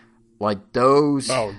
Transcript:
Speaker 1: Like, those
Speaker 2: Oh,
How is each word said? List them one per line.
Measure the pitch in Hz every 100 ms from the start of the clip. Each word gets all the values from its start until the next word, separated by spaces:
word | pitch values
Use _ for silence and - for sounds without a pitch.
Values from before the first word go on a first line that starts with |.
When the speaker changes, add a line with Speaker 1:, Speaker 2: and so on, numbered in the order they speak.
| _ _ _ -
Speaker 1:
Like, | 107 101 -
those | - 127 143 147 143 131
Speaker 2:
Oh, | 131 104